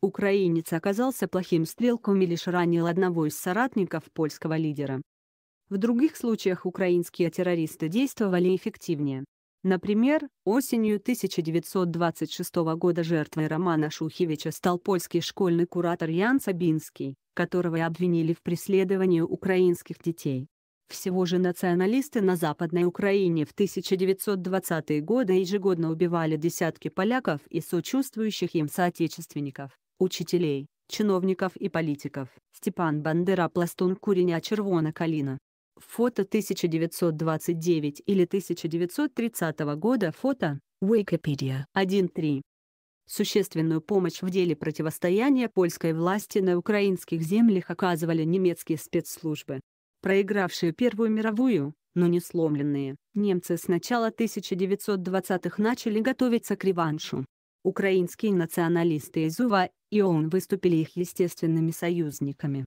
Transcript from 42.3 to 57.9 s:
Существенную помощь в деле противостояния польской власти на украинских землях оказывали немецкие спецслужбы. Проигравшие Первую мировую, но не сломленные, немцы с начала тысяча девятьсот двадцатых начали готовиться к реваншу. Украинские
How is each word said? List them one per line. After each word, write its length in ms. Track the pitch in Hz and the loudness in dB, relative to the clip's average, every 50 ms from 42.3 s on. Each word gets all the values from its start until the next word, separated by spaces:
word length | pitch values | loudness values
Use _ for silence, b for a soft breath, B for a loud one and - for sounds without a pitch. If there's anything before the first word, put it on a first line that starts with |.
| 147 135 139 _ _ _ _ _ _ _ _ _ _ _ _ _ | 0 -2 -4 _ _ _ _ _ _ _ _ _ _ _ _ _
Существенную 760 | - - 208 196 - 214 190 - - 165 160 160 165 160 | -4 -4 -2 2 2 0 0 0 -2 -2 0 2 0 0
помощь 400 | 156 - 208 196 180 170 165 - | -2 0 0 2 2 0 -2 -4
в 80 | - 185 | -6 -2
деле 260 | 175 196 180 175 156 | 0 0 0 0 0
противостояния 920 | 151 - 156 151 - 156 160 156 - - 180 180 202 233 285 285 254 247 226 | -2 -4 -6 -4 -2 -4 -4 -4 -2 0 0 2 2 4 4 4 2 2 0
польской 440 | _ - 185 175 170 - - 165 160 | _ 2 2 2 2 -2 -2 -2 0
власти 460 | 160 165 175 190 208 202 - - 214 | 0 0 0 0 0 -4 -2 -2 0
на 180 | 190 185 180 175 | 2 2 2 0
украинских 640 | 170 - 214 208 202 202 190 175 - - - 165 | 2 0 0 2 2 2 0 -2 -4 -6 -4 -4
землях 480 | 160 156 185 220 233 233 202 185 175 - | -2 0 2 4 6 6 6 4 0 -4
оказывали 540 | 175 - - 185 175 160 165 165 170 165 160 | -6 -2 0 0 0 0 0 0 0 0 2
немецкие 540 | 156 170 190 185 180 170 - - - 165 143 | 2 2 2 2 2 0 -2 -4 -4 -4 -4
спецслужбы. 840 | - - - 175 165 - - - - 160 151 - - - 143 135 - _ _ _ _ _ _ _ | -4 -4 -4 -4 -4 -4 -12 -8 -6 -6 -6 -6 -8 -10 -10 -10 -10 _ _ _ _ _ _ _
Проигравшие 720 | - 190 190 196 202 190 208 208 190 175 - - - 170 160 | -2 2 2 2 2 2 2 0 0 0 -2 0 -2 -2 0
Первую 380 | - 247 247 226 202 233 220 | 2 0 0 2 0 0 0
мировую, 640 | 220 220 214 220 220 208 254 262 233 170 139 143 156 _ _ _ _ | 0 0 0 -2 0 2 2 2 2 2 0 -2 -6 _ _ _ _
но 120 | 175 175 170 | 2 2 4
не 120 | 170 175 | 4 2
сломленные, 760 | 170 - - 175 160 160 151 143 143 147 143 139 139 135 135 - _ _ _ | 0 -2 -2 0 0 2 2 0 0 0 0 -2 -2 -4 -8 -10 _ _ _
немцы 440 | 202 208 202 190 180 175 - 175 165 | -2 0 2 0 0 0 -2 -4 -4
с 100 | - - | 0 0
начала 440 | 185 170 - - 247 240 233 220 | -2 -2 0 0 -2 0 0 -2
тысяча 440 | 226 - 226 214 - - 185 - 196 | -2 -2 -2 -2 -2 -6 -6 -6 -4
девятьсот 460 | 175 190 185 196 196 - - 208 190 | -2 0 0 -2 -2 -2 -4 -4 -2
двадцатых 560 | 180 185 185 190 185 - 196 185 - 175 - - | -2 -2 -2 -2 -2 0 -4 -2 -2 -4 -2 0
начали 420 | 214 220 247 - - 240 208 220 | 0 0 0 0 -2 -2 0 0
готовиться 560 | 220 247 262 - 254 247 233 233 - - 208 | 0 0 0 0 2 2 2 0 0 -2 -4
к 80 | 190 - | -2 0
реваншу. 600 | 190 190 175 170 160 151 151 - - - - 135 - _ _ _ _ _ _ _ | -2 0 2 0 0 0 -4 -6 -6 -6 -6 -6 -8 _ _ _ _ _ _ _
Украинские 720 | 185 190 - 196 196 | -4 -2 0 0 2